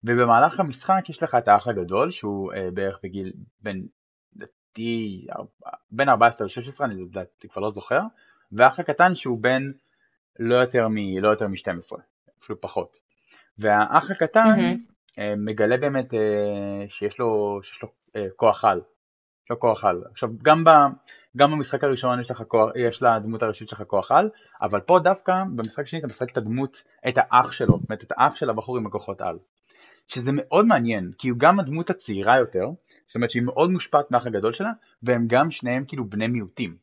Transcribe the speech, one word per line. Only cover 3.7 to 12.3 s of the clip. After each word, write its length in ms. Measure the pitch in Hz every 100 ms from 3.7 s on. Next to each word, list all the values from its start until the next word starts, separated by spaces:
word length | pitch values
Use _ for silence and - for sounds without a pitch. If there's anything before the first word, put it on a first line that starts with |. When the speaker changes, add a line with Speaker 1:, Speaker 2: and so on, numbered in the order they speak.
| 95 95 _ _ _ _ 208
Speaker 1:
לדעתי, 920 | - _ _ - 117 117 110 95 - -
ארבע-, 400 | - _ - - _
בין 180 | 113 139
ארבע 180 | 117 117
עשרה 180 | -
לשש 240 | 104 - 123
עשרה, 180 | - 135
אני 160 | 95
לדעתי 460 | 90 95 90 _ -
כבר 140 | 101
לא 80 | 107
זוכר, 300 | 101 - 135 220 _ _ _ _
והאח 280 | 104 127 -
הקטן 340 | 175 143 180
שהוא 240 | 180 131 117
בן 300 | 120 131 139 135 _ _ _ _ _ _
לא 160 | 113
יותר 340 | 123 123 127 110
מ-, 300 | 110 98 92
לא 100 | 104
יותר 200 | 107 107
משתים 300 | 95 - 87
עשרה, 200 | - - _ _ _